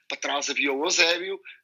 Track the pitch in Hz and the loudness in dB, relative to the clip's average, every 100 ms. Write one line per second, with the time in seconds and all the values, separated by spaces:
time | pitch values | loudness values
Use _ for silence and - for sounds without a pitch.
0 | - 139 143 143 143 135 143 135 165 175 | -10 -6 -4 -2 -2 0 0 0 2 4
1 | 165 175 190 196 - - | 4 2 -2 -8 -12 -20